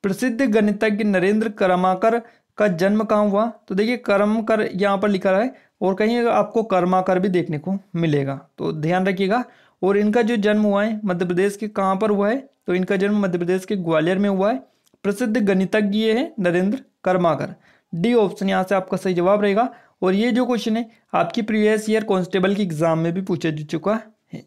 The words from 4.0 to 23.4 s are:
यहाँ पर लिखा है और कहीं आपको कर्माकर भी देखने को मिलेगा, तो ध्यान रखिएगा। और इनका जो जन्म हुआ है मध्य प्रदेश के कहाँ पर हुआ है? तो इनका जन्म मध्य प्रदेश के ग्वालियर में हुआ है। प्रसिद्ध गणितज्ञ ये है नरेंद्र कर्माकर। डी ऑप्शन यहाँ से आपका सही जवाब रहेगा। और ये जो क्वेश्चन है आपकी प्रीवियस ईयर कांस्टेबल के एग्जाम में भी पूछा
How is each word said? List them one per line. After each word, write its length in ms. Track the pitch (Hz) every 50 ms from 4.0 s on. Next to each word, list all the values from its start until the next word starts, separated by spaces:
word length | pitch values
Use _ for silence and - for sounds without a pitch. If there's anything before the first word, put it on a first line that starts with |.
| - - 202 196 208 208 214 226 214 220 220 214 214 - -
यहाँ 240 | 175 202 202 196 196
पर 100 | 208 208
लिखा 220 | 202 190 196 196
है 240 | 185 196 233 262 - - _ _ _ _
और 120 | - 185 190
कहीं 300 | 196 214 220 240 240 233
आपको 380 | 233 - 214 202 208 - 233
कर्माकर 560 | 220 220 196 180 175 180 185 185 185 196 185 185
भी 100 | 185 208
देखने 300 | 180 175 165 - 156 147
को 200 | - 185 196 196 - _ -
मिलेगा, 520 | 170 170 160 147 143 139 135 135 139 - _ _ -
तो 140 | - 165
ध्यान 340 | 160 156 151 160 175 185 190
रखिएगा। 380 | 196 190 185 196 185 208 247 247 - - _ _ _ _ _
और 140 | - 190 196
इनका 260 | 202 208 214 214 240
जो 140 | 233 214 240
जन्म 260 | 214 196 214 214 214
हुआ 220 | 214 208 196 202 208
है 160 | 226 220 214 214
मध्य 220 | 196 180 175 185
प्रदेश 300 | 175 180 175 190 202 202
के 120 | 202 226 208
कहाँ 280 | 214 - 196 190 190
पर 140 | 190 220 214
हुआ 200 | 208 196 202 208
है? 200 | 233 277 262 - _ _ _
तो 80 | - 175
इनका 220 | 185 185 185 202
जन्म 220 | 190 196 202 208 208
मध्य 200 | 202 190 175 175
प्रदेश 260 | 175 170 185 190 185
के 120 | - 214
ग्वालियर 420 | 196 170 165 165 156 156 170 190 185
में 100 | 202 202
हुआ 240 | 196 185 190 208
है। 100 | 247 262 - _ _ _ _ _ _ _
प्रसिद्ध 340 | - 196 202 - 247 220 214
गणितज्ञ 600 | 254 214 196 196 185 190 185 - 214 214 202 202 214
ये 200 | 220 220 220 240
है 160 | 302 339 - -
नरेंद्र 440 | 180 175 170 180 185 196 226 262 - _ _ _ -
कर्माकर। 500 | 185 180 180 180 170 151 139 147 - - _ _ _ _ _ _ _ -
डी 200 | 165 170 233 240
ऑप्शन 340 | 233 208 185 202 - 196 190
यहाँ 160 | 190 185 185
से 100 | 185 202
आपका 220 | 190 185 - -
सही 180 | 180 - 190 180
जवाब 280 | 175 175 185 202 208
रहेगा। 320 | 208 202 196 208 247 262 - - _ _ _ _
और 120 | 185 185 185
ये 180 | 196 226 247
जो 140 | 220 247 254
क्वेश्चन 300 | 233 247 220 - 233 214
है 140 | 233 240 226 _ _ _ _ -
आपकी 280 | - 170 - - 240
प्रीवियस 480 | 214 214 214 214 214 208 214 214 214 214
ईयर 140 | 214 220 214
कांस्टेबल 500 | 214 190 185 180 175 - 190 180 190 202
के 80 | 196
एग्जाम 360 | 208 175 160 147 165 165 160 160
में 140 | 165 170
भी 80 | 170 190
पूछा 300 | 190 190 180 -